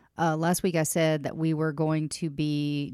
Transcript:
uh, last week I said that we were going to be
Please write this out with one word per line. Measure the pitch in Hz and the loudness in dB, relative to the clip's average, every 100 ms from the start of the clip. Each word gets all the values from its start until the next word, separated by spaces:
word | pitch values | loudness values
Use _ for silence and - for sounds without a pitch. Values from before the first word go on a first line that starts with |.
| _ - | _ -2
uh, | 165 156 | 0 2
last | 165 180 | 0 0
week | 196 165 | 0 0
I | |
said | 156 170 160 156 | 0 2 2 2
that | 143 - | -2 -2
we | 160 | 0
were | 156 156 | 2 0
going | 151 156 156 151 | 0 0 0 -2
to | - 165 | -4 -6
be | 139 151 147 147 147 143 | -2 -2 0 0 -2 -4